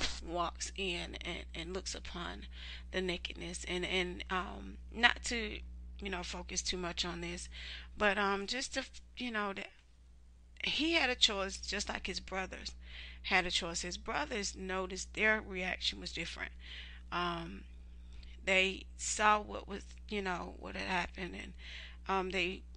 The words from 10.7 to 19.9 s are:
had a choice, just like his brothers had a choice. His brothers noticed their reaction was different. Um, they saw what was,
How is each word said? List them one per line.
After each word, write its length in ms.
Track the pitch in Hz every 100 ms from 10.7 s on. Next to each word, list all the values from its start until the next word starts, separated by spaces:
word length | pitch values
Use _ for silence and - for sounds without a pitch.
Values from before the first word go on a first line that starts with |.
| - 320
had 160 | 330 262
a 60 | 247
choice, 420 | - 196 190 -
just 320 | - 196 -
like 180 | 214 -
his 120 | 180
brothers 520 | - 190 185 165 - - - - - -
had 220 | - 190 180
a 60 |
choice. 300 | - 170 170
His 160 | 180 185
brothers 580 | - 226 294 233 196 -
noticed 580 | 190 185 185 185 -
their 280 | - 214 220
reaction 580 | 202 185 185 - - 202
was 120 | 175
different. 400 | - 170 - - - - - - - -
Um, 520 | 170 175 170 170 190 - - - - - - - - -
they 400 | 185 190 - - -
saw 420 | - - 214 214
what 280 | 208 202 -
was, 160 | 202 -